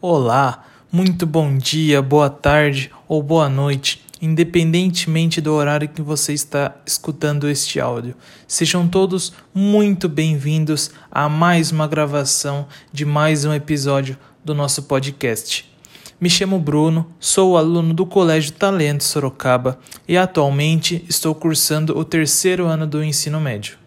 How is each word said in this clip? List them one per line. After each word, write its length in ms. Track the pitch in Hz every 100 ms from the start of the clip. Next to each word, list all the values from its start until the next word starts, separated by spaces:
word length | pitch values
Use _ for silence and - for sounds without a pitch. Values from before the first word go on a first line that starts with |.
Olá, 640 | 180 160 120 127 135 123 - - _
muito 320 | 170 190 175
bom 320 | 170 160 151 135
dia, 460 | 127 156 156 143
boa 260 | 135 147 143
tarde 600 | 139 143 151 147 135 131 - _
ou 140 | 156
boa 260 | 143 165 147
noite, 560 | 135 143 139 - - - -
independentemente 1200 | 160 160 170 170 160 170 185 175 - 160 165 165
do 140 | 151
horário 340 | 151 143 147 147
que 140 | 151
você 320 | 147 151 -
está 420 | 147 - 147 139 -
escutando 640 | - - - 139 151 147 147
este 320 | 139 - -
áudio. 340 | 123 120 120 - - - _
Sejam 400 | - 160 180 170
todos 460 | 190 190 185 - - _
muito 520 | 190 202 214 208 196 180
bem-vindos 840 | 147 160 151 143 156 156 151 - - -
a 200 | - 147
mais 420 | 151 170 170 151
uma 160 | 156 151
gravação 760 | 156 147 143 139 - 143 143 143 - -
de 140 | 139 147
mais 400 | 147 156 156 147
um 80 |
episódio 640 | 151 147 147 139 139 135 131 - _
do 100 | 156
nosso 280 | 147 143 143
podcast. 840 | 139 135 135 139 127 110 - - - _ - - - _
Me 80 | 175
chamo 320 | 175 190 190
Bruno, 500 | 147 147 160 160 165 -
sou 380 | - - 190 175
aluno 380 | 160 170 165
do 100 | 165
Colégio 480 | 180 196 175 160 147
Talento 500 | - 196 190 147 147
Sorocaba 760 | - 151 139 - 135 127 123 135 - - -
e 80 |
atualmente 920 | 175 185 180 143 139 151 160 - 170 -
estou 260 | - 160
cursando 640 | 156 170 156 - 156 160 147
o 60 |
terceiro 600 | 156 170 151 - 185 180 175
ano 200 | 160 156
do 160 | 151
ensino 380 | 156 147 - 156
médio. 380 | 151 104 101 -